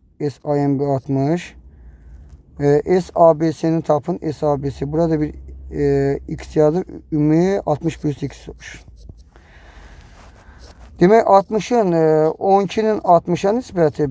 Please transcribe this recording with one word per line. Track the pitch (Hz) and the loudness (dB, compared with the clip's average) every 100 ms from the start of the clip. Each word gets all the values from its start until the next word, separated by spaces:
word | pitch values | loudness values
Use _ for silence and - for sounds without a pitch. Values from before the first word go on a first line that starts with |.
| _ - | _ -8
S | 147 - | -8 -6
A | 151 | -4
M | 143 143 135 | -2 0 -2
B | 143 | -2
altmış, | 135 - 135 139 175 - - - - - - - - - - _ - | -4 -2 -2 0 -2 -6 -20 -20 -20 -20 -20 -20 -20 -20 -20 _ -2
e, | 143 147 - 180 | 2 2 2 -2
S | 175 | 0
A | 170 165 151 | 4 4 4
B | 165 | 0
S-ni | - 165 165 | -2 -2 -2
tapın, | - 151 - 185 160 | 0 -2 -2 -6 -6
S | 135 151 | -4 -2
A | 143 | -2
B | 139 | -6
S. | - 143 | -8 -6
Burada | 156 165 156 | -2 0 -2
bir, | 147 - - - - | -4 -8 -18 -18 -12
e, | 147 143 139 139 139 - | -4 0 0 0 -4 -8
x | 143 - 160 | -12 -4 2
yazır, | 151 170 - - - | 2 2 -6 -12 -6
ümumi | 151 151 156 185 196 - | 0 2 2 2 -2 -4
altmış | 147 165 - | -4 -4 -6
plus | 151 139 | -6 -6
x | 139 - - | -10 -12 -20
olur. | - - - - - - - - - - - - - - - - - - - - - - - - - | -20 -20 -20 -20 -20 -20 -20 -20 -20 -20 -20 -20 -20 -20 -20 -20 -20 -20 -20 -20 -20 -20 -20 -16 2
Demək, | 180 226 - | 6 6 6
altmışın, | 196 196 214 - 240 190 | 4 4 -4 0 0 2
e, | 165 160 156 156 | 2 4 4 2
on | - 196 196 196 | 0 0 0 0
ikinin | - 220 214 | -2 -2 0
altmışa | - 170 - 170 196 | 2 2 2 -2 -2
nisbəti | 233 - 185 156 - 147 | -2 -4 0 0 0 -2